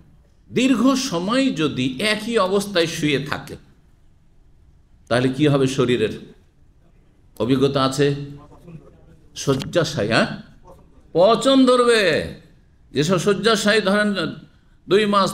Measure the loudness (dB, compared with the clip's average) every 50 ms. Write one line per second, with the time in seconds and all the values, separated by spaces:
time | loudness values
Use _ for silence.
0 | -20 -20 -20 -20 _ _ _ _ _ _ -4 0 2 2 2 2 2 2 0 0
1 | -2 -4 -6 -6 -4 -2 -2 0 0 0 -2 -2 -2 -4 -2 -2 -4 -4 -4 -4
2 | -4 -4 -4 -4 -4 -4 -2 -2 0 0 0 -2 -4 -2 -2 -2 -2 -2 -2 -4
3 | -2 -2 0 -2 -2 -6 -10 -10 -10 -14 -16 -18 -18 -20 -20 _ _ _ _ _
4 | _ -20 _ _ _ _ _ _ _ -20 -20 _ _ -20 _ _ _ _ _ _
5 | _ _ -2 0 0 -2 0 0 0 2 2 2 0 0 0 0 0 0 2 0
6 | 0 -4 -4 -8 -16 -20 -20 -20 _ _ _ _ -20 _ _ _ _ _ _ _
7 | _ _ _ _ _ _ _ -8 -2 -2 0 2 0 0 0 0 -2 -2 0 0
8 | 0 0 0 -4 -8 -14 -16 -18 -20 -20 -20 -20 -20 -20 -20 -20 -20 -20 -20 -20
9 | -20 -20 -20 -20 _ -20 -16 -10 -4 -4 -2 -2 -4 -4 -2 -2 -2 -2 -2 -4
10 | -2 0 0 0 0 0 -4 -12 -16 -20 -20 -20 -20 -20 -20 -20 -20 -20 -20 -20
11 | -20 -6 _ 4 4 4 4 4 2 2 4 6 6 6 6 4 4 4 4 2
12 | 2 2 0 0 -2 -6 -10 -14 -20 -20 -20 _ _ _ _ _ _ _ -4 -2
13 | 0 2 0 0 2 0 0 2 2 0 0 2 2 2 2 2 2 2 2 2
14 | 2 0 -2 -2 -4 -6 -8 -10 -16 -20 _ _ _ _ -20 _ _ 2 2 2
15 | 4 4 2 2 2 0